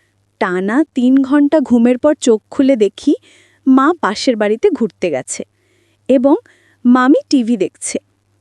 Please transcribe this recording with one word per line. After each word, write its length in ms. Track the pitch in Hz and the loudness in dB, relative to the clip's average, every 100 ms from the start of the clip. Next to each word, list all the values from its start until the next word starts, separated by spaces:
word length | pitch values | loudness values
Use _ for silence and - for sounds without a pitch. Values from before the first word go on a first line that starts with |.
| _ _ _ - | _ _ _ -8
টানা 440 | 196 180 196 254 320 - | -6 -4 -2 -2 -4 -2
তিন 260 | 247 269 | 0 2
ঘন্টা 380 | 262 294 285 311 | 2 0 2 0
ঘুমের 380 | 254 240 240 247 | 0 2 2 0
পর 160 | 302 311 | 0 0
চোখ 260 | 247 214 _ | 0 0 _
খুলে 240 | - 262 254 | -2 0 2
দেখি 400 | 196 - - 392 _ _ _ _ 269 | -2 -2 -4 -4 _ _ _ _ 0
মা 260 | 262 277 349 | 2 2 -2
পাশের 340 | 190 208 - 220 | -4 -4 -2 -2
বাড়িতে 340 | 208 220 403 | -2 0 -2
ঘুরতে 400 | 294 220 - 180 | -2 -6 -4 -6
গেছে 340 | 131 - - - _ _ _ _ _ - | -6 -8 -14 -16 _ _ _ _ _ -2
এবং 280 | 262 269 403 - _ _ _ 247 | 2 2 0 -4 _ _ _ 0
মামি 340 | 254 254 508 - | 2 2 0 0
টিভি 280 | 277 220 220 | -2 0 -4
দেখছে। 420 | - - - - - _ _ _ | -6 -10 -12 -12 -12 _ _ _